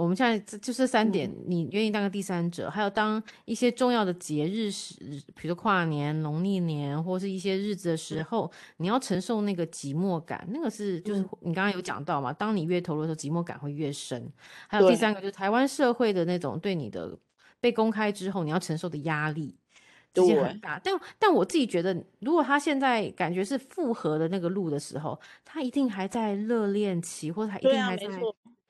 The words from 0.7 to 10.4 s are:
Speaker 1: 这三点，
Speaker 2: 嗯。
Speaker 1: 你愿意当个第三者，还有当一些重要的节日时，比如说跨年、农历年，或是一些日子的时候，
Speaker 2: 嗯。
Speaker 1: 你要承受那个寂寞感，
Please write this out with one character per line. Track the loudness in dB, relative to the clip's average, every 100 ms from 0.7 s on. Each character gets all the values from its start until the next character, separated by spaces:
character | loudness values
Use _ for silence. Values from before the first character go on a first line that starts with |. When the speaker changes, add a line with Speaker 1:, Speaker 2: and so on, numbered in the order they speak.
Speaker 1:
这 | 0 2
三 | 4 4
点， | 2 -2
Speaker 2:
嗯。 | -6 -2
Speaker 1:
你 | -2 0
愿 | 0
意 | 0
当 | 0
个 | 0
第 | -2
三 | -2 -2 -2
者， | -2 -4
还 | -2
有 | 0
当 | 2 0 0 -4 -12
一 | -8
些 | 0 0
重 | 2 2
要 | 2
的 | 2
节 | -2 -4 -2 0
日 | -2 -4
时， | -4 -10 -14 -12 -12 -14 -10
比 | -6
如 |
说 |
跨 | -2 2 2
年、 | 2 0 0 -2
农 | -2 -2
历 | 0 0
年， | 0 -2 -2 -2
或 | -2 -2
是 | -4
一 | -4
些 | -2 -2
日 | -2 -4
子 | -2
的 | -2
时 | -2 -6
候， | -4 -2 -2
Speaker 2:
嗯。 | -6 -18 -6
Speaker 1:
你 | 0
要 | 0
承 | 0 -2
受 | 0 -2
那 | 0
个 | -2 -4
寂 | -6 -6
寞 | -2 0 -2
感， | -4 -8